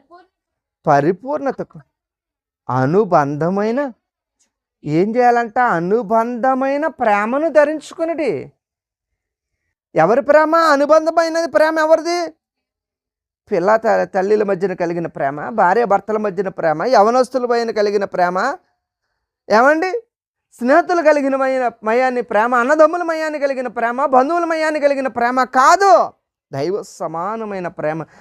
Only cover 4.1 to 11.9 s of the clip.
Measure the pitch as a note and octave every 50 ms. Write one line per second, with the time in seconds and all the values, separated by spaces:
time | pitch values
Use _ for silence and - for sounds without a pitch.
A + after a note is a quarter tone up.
4.1 | _ _ _ _ _ _ _ _ _ _ _ _ _ _ - D3 D3+ E3 G3 G#3+
5.1 | A3+ B3 A#3+ A#3+ A#3+ A#3+ A#3 G#3+ G#3+ B3+ B3 A#3 F#3 E3 E3+ F3+ G#3 A#3+ A3 F3+
6.1 | A3+ A3+ A3+ A#3+ B3 A3+ A#3 C4 C4+ B3+ C4+ C4+ C#4 C#4+ D#4 D#4+ - - B3 A3
7.1 | G3+ G3+ G#3 A3+ B3+ C#4+ D#4+ E4 B3+ D4+ D4 D4 D#4 D4 - - - - E4 E4
8.1 | E4 C#4+ D4+ A#3 D#3 B2+ B2 C#3+ _ _ _ _ _ _ _ _ _ _ _ _
9.1 | _ _ _ _ _ _ _ _ _ _ _ _ _ _ _ _ - E3 D#3 F3+
10.1 | A#3 C#4 - C#4+ D4 D4+ D#4 D#4 E4 E4 E4 D#4 C#4+ C#4 D4 C#4+ D#4 D#4+ D#4 E4
11.1 | E4 E4+ E4 E4 D#4+ E4 E4+ C#4+ D#4 D4+ D#4 D#4 D#4+ D#4+ D#4 D#4